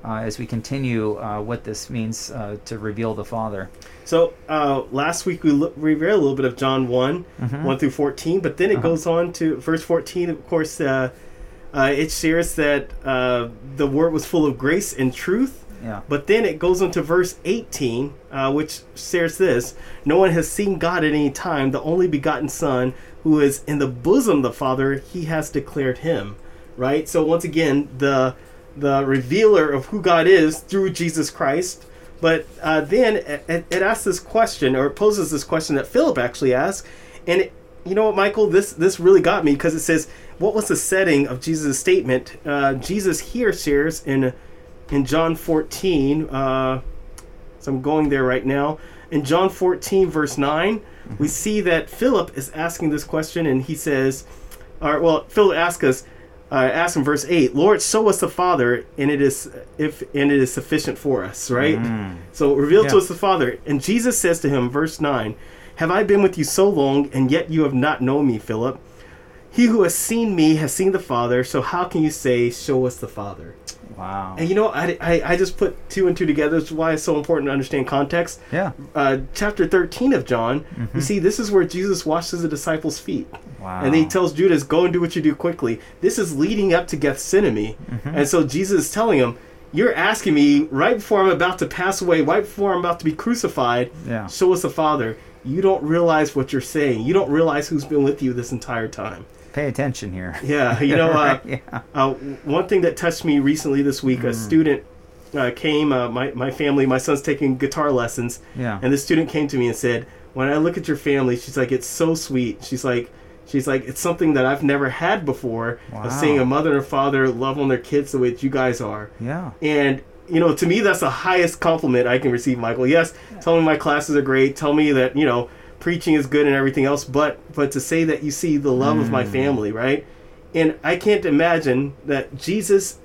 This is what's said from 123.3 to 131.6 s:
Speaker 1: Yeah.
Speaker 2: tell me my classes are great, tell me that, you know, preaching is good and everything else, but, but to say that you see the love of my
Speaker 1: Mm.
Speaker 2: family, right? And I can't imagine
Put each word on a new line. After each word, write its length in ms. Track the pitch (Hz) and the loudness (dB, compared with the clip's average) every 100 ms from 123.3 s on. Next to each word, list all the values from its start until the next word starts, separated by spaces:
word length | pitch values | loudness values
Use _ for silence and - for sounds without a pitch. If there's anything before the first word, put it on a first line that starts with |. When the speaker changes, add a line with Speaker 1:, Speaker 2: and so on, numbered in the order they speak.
Speaker 1:
Yeah. 60 | - | -6
Speaker 2:
tell 160 | - 165 | 2 4
me 60 | |
my 140 | 160 151 | 4 2
classes 380 | 160 147 147 | 0 -2 2
are 80 | 143 | 0
great, 320 | 135 131 135 | 2 2 2
tell 180 | 135 151 | 2 0
me 180 | 151 151 | 2 4
that, 240 | 135 127 139 | 4 2 2
you 100 | 147 | 2
know, 220 | 120 120 - - - | 2 -2 -12 -20 -8
preaching 320 | 170 170 170 | -4 -2 2
is 120 | 156 135 | 2 2
good 200 | 147 147 | 2 4
and 80 | |
everything 300 | 139 135 135 | 4 2 2
else, 200 | 135 143 | 0 0
but, 340 | - 135 151 - - | -2 0 0 -2 -10
but 160 | - 139 | -4 -2
to 80 | 139 | -2
say 240 | - 165 | -2 0
that 180 | 160 151 | 0 -2
you 80 | 147 | -4
see 280 | 139 170 147 | -4 0 0
the 120 | 139 | 2
love 280 | 127 139 151 | 2 2 2
of 120 | 117 | 0
my 140 | 127 | -2
Speaker 1:
Mm. 40 | 104 | -2
Speaker 2:
family, 440 | 123 139 127 104 | 0 0 0 -2
right? 320 | 110 127 143 - - - - - | -2 -2 -2 -4 -20 -20 -20 -6
And 200 | 165 156 156 | 0 0 0
I 120 | 151 180 | -4 0
can't 280 | 214 208 | 2 2
imagine 680 | 160 143 170 165 | 2 2 2 2